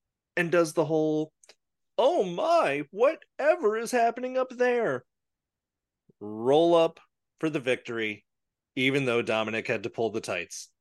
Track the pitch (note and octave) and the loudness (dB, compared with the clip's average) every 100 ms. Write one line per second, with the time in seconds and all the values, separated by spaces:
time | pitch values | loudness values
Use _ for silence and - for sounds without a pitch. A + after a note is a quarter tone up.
0 | _ _ _ - E3+ F3 D#3+ E3 D3 D#3 | _ _ _ -4 0 2 2 0 0 0
1 | D#3 D#3 D#3 _ _ - _ _ _ - | 0 0 -4 _ _ -20 _ _ _ 0
2 | B3+ F4 F3+ F3 E4 E4+ F#3 C#3+ C#3+ G3 | 2 2 -2 -2 0 2 2 -2 -6 0
3 | C4+ D#4+ _ - C#4 F4 G#3+ A3 A#3 B3 | 0 0 _ -2 0 2 2 0 -2 0
4 | A#3 A#3 B3+ B3+ B3+ A#3+ B3 A#3+ G3 B2+ | 0 0 -6 -4 -4 0 0 2 0 -4
5 | _ _ _ _ _ _ _ _ _ _ | _ _ _ _ _ _ _ _ _ _
6 | _ _ G#2 G#2+ B2 D3 E3+ E3+ E3 - | _ _ -12 -4 2 4 6 4 2 -2
7 | _ _ _ - D#3+ D3 B2 B2 - A#2 | _ _ _ -6 -4 -2 -2 -4 -4 -6
8 | A2 G#2 _ _ _ _ _ C3 C3 C#3+ | -4 -6 _ _ _ _ _ -2 0 0
9 | B2+ A#2+ A2+ A2 A2 A2 A2+ A2 G#2+ - | 0 0 0 -2 -2 -4 -4 -6 -6 -4
10 | A2+ G#2+ - F#2 - - - _ | -4 -4 -6 -8 -8 -14 -18 _